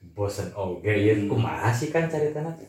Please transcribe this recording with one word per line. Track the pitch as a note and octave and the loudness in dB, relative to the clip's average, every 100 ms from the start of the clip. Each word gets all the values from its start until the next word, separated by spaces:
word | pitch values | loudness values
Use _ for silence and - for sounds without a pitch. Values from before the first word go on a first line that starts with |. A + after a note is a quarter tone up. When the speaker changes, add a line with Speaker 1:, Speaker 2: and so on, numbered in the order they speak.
| F2 | -18
Speaker 1:
bosen | E2 G2+ - - | -4 -4 -4 -8
oge, | - F#2+ F2 G#2 | -6 -6 -2 0
ieu | G#2 G#2 G#2+ | 4 4 4
Speaker 2:
Hmm. | G2+ | 2
Speaker 1:
kumaha | A#2 A2+ - A2 | 2 0 0 0
sih | A#2+ D3+ | 0 0
kan | D#3+ D#3+ | 0 0
caritana. | D#3 D3+ D3+ D#3+ D#3+ | 0 0 -2 -6 -8